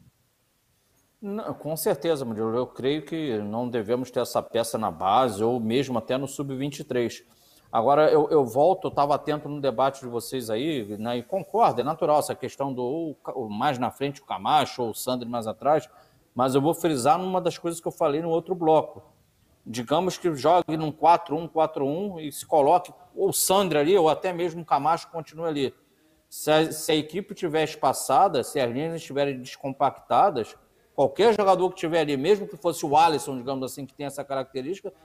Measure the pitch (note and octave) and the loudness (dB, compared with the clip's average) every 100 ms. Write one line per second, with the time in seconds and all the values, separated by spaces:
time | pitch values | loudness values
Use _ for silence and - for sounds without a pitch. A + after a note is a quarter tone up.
0 | _ _ _ _ _ _ _ _ _ _ | _ _ _ _ _ _ _ _ _ _
1 | _ _ G3+ G#3 G#3+ C#3 - D#3 A3+ F#3 | _ _ -8 -8 -8 -8 -6 -4 -2 0
2 | E3+ D3+ B2+ G#2+ A2 A#2 B2 - B2 D3+ | 0 -2 -2 -4 -2 0 -2 0 0 0
3 | D3+ E3 D3+ G#2+ G#2 A2 B2 A#2+ G2+ B2 | -4 -6 -2 -2 -2 -4 -2 -2 0 -2
4 | B2+ C3 A#2 A#2 - A2+ A2+ A#2 G#2+ D#2+ | -2 -2 -2 -2 -2 -2 -2 -2 -2 -2
5 | F2+ A2 C3 G2+ A2+ B2 A2 B2 C#3 A#2+ | 2 4 4 2 0 0 0 0 0 -4
6 | - B2+ C3+ - C#3 C3 C#3+ C#3 D#3 B2 | -2 -4 -4 -8 -8 -6 -8 -8 -4 -2
7 | A2+ - - _ _ _ _ A#2 A2+ C#3+ | -2 -4 -16 _ _ _ _ 0 4 6
8 | D#3 E3 E3 D#3+ B2+ A#2+ D#3 F#3+ C#3+ C3+ | 6 6 4 4 2 4 4 2 -2 0
9 | C#3+ C#3+ - D3+ C#3+ D3 C3+ A#2 C3+ C3+ | 2 0 0 -4 -6 -4 -2 0 0 -2
10 | B2+ A#2+ - C3+ A2+ A2 D3+ D3 G2+ G#2 | -6 -8 -6 -8 -4 -4 -2 -4 -6 -6
11 | A2 B2 A#2 F#3+ - G#3+ G#3+ A#2+ A#2+ D#3+ | -6 -6 -4 -6 -4 2 2 2 -2 -2
12 | E3 D3+ - A#2 A#2+ - C#3 B2 B2 D#3 | 2 2 0 -4 -8 -6 -6 -4 -4 -4
13 | E3 C3 - - A2 G#2 C#3 B2 A#2+ - | -8 -10 -12 -8 -8 -2 -2 0 -4 -4
14 | C#3 C#3 - G2 G2 A#3+ C3 - A#2 G#2 | -6 -6 -8 -6 2 2 2 -2 -6 -6
15 | - B2+ A#2 A#2+ A2 - C3 D#3 - - | -6 -6 -4 -6 -6 -4 2 2 0 -12
16 | _ _ _ - C3 C3+ C#3+ E3 F3 D3 | _ _ _ -2 2 2 2 2 0 2
17 | B2 E3 F#3 F#3 F3 - E3+ D#3+ - - | 2 2 2 -2 -2 -4 -6 -6 -8 -2
18 | D#3+ C#3+ E3 E3 E3+ F#3 D#3+ D#3+ B2 - | 0 0 0 -2 -2 0 4 4 2 -6
19 | - _ _ _ _ _ - B2 A#2 D3+ | -20 _ _ _ _ _ -10 -8 0 0
20 | F#3 - F3+ D3 C#3+ F3 E3 D#3+ D#3 C3+ | 0 -2 -4 0 4 4 2 -2 -4 2
21 | D#3 E3+ - D3+ E3+ D#3+ D#3 - C3+ D#3 | 4 4 2 -6 -4 0 0 0 -2 -2
22 | G#3 F3 D#3 - - D#3+ C#3+ F3+ - - | -6 -8 -10 -12 0 4 6 4 2 -10
23 | - - F#3+ - - F#3+ F#3+ D3 D3 G3+ | -16 -2 -2 0 2 2 4 2 4 4
24 | D#3+ C#3+ F#3 F3 F3 E3 D#3+ D3 C#3+ E3 | 4 2 -2 -4 -4 -4 -2 0 2 0
25 | - E3+ D3+ D#3 E3 D3 B2+ - _ _ | -2 -12 -12 -8 -4 -2 -2 -4 _ _
26 | _ _ _ - - D#3 D#3+ - - D#3 | _ _ _ -8 2 4 4 0 0 0
27 | C#3+ F3 G3 G3+ F3+ D3+ D3+ - C#3+ B2 | 0 -8 -10 -6 -2 0 -2 0 0 0
28 | - C3+ G3 D3+ A2 D3 B2 A#2+ D#3+ E3 | 2 4 4 2 -2 -2 -2 -2 -4 -6
29 | D#3+ C#3 C#3+ C3 B2 - C#3 C3 C#3 - | -6 -2 -2 -4 -10 -10 -10 0 0 0
30 | - A#2+ F3+ C#3+ G#2+ - _ _ _ - | 0 4 4 2 -6 -10 _ _ _ 0
31 | C3+ - A3 G#3 G3 F3+ F#3 F3+ E3 E3 | 0 4 4 4 4 4 2 -2 -2 0
32 | D3+ C#3+ D3 G#3 G3 E3 F3 D#3+ D#3+ D3 | 0 0 2 2 0 -4 -4 -2 2 4
33 | E3+ D3 - C3 B2 C3+ C3 - C3+ - | 4 2 -2 -6 -6 -6 -6 -8 -14 -10
34 | C#3+ C#3 C#3 C3+ B2+ C3 C3 G3 G3 - | -10 -8 -6 -6 -4 -6 -8 -8 -10 -16